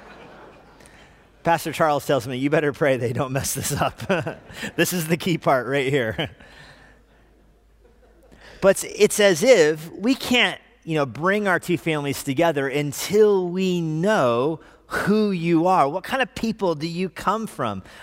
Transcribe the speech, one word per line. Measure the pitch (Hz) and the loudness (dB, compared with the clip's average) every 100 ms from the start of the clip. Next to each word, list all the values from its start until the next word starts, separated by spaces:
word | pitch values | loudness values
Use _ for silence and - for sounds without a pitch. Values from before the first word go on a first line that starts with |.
| - - - - - - - - - - - - _ _ | -20 -20 -20 -20 -20 -20 -20 -20 -20 -20 -20 -20 _ _
Pastor | - 165 170 | 0 0 -2
Charles | 135 160 143 - | 0 2 2 2
tells | 143 113 | 0 0
me, | 127 | -4
"You | 143 | 0
better | 156 147 | 0 0
pray | 131 147 131 | 0 0 2
they | 120 | 0
don't | 160 135 | -4 -4
mess | 135 - | -4 -4
this | - 107 | -6 -4
up." | 139 139 - - | -2 -2 -4 -4
<laughs> | 180 165 - - - 214 - | -2 -4 -10 -16 -14 -8 -2
This | 170 | -2
is | 180 160 | -2 -2
the | 165 | -2
key | - 165 | -2 -2
part | 165 135 117 | 0 0 0
right | 139 131 | -2 0
here. | 143 113 107 156 | 0 -2 -4 -8
<laughs> | - - - - - - _ _ _ _ _ _ _ _ _ _ _ _ _ _ - - - | -10 -20 -20 -20 -20 -20 _ _ _ _ _ _ _ _ _ _ _ _ _ _ -20 -20 0
But | 190 190 | 2 2
it's | - - 202 - | -2 2 2 4
as | 208 165 | 4 4
if | 226 233 151 156 160 | 6 8 6 2 -6
we | - 214 | -4 -2
can't, | 262 - 247 202 151 - _ | 0 0 2 2 -2 -12 _
you | - 156 | -4 -2
know, | 139 | -2
bring | 117 175 208 202 | -2 -2 0 0
our | 170 | -2
two | - 175 | -2 -4
families | - 156 143 139 | -2 -4 -4 -6
together | - 135 170 143 135 | -4 0 0 0 -2
until | 135 147 135 - 208 214 196 180 | -2 -4 -6 0 4 4 4 0
we | 180 190 180 | -2 0 0
know | 160 156 185 214 127 117 139 160 - - - | -2 -2 0 2 2 2 0 -4 -12 -20 -8
who | - - 214 208 | -4 0 2 0
you | 185 165 165 175 | 0 0 2 4
are. | 185 139 | 4 2
What | 175 | -2
kind | - 269 | -4 -4
of | 247 | -4
people | - 226 - 196 | -4 -6 -2 -2
do | 160 165 | -2 -4
you | 170 185 | -4 -6
come | - - 214 220 | -4 -2 -2 -4
from? | - 123 98 - - | -6 -4 -4 -10 -18